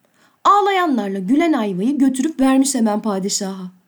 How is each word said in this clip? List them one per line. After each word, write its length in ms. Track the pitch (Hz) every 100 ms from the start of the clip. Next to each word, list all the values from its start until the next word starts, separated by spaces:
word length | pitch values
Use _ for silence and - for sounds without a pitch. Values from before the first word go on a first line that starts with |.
| _ _ _ _
Ağlayanlarla 760 | - 403 403 381 349 240 202 196
gülen 340 | 185 285 339
ayvayı 440 | 285 208 180 220 294
götürüp 420 | 269 262 311 -
vermiş 360 | 262 269 269 254
hemen 260 | 226 208
padişaha. 720 | 214 190 196 - 190 190 185 -